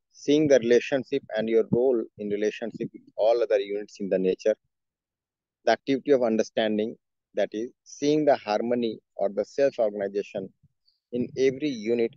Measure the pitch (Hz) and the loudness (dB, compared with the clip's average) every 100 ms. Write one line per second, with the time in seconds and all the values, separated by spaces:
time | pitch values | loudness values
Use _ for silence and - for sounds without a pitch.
0 | _ - - 147 151 131 117 120 - 135 | _ -8 0 2 4 4 4 2 2 -2
1 | - 139 - 107 110 113 101 117 131 120 | -2 -6 -4 -4 0 0 2 0 2 0
2 | - - 104 101 107 - 113 - 92 101 | -4 -8 -6 -4 -4 -4 -10 -10 -12 -12
3 | - - 107 120 110 107 101 101 104 - | -14 0 2 2 2 0 0 -6 -8 -10
4 | 101 95 92 92 110 107 _ _ _ _ | -2 0 0 0 0 -2 _ _ _ _
5 | _ _ _ _ _ _ - 113 - 135 | _ _ _ _ _ _ -2 0 0 -2
6 | 143 135 120 110 107 - 110 107 110 - | 2 2 2 0 -2 -2 0 0 -4 -8
7 | _ _ _ - 98 107 120 - - - | _ _ _ -4 -4 -4 -8 -12 -20 -4
8 | 143 151 147 127 104 107 117 123 117 - | 0 2 4 2 0 -2 0 0 -2 -6
9 | _ - 101 101 104 - 139 - 110 104 | _ -6 -4 -2 -4 0 0 0 -2 -2
10 | 101 101 - 104 92 - _ _ _ _ | -4 -4 -6 -8 -10 -14 _ _ _ _
11 | _ 123 120 123 135 131 151 120 107 117 | _ -6 -6 0 0 0 -4 -4 -2 0
12 | 117 | 0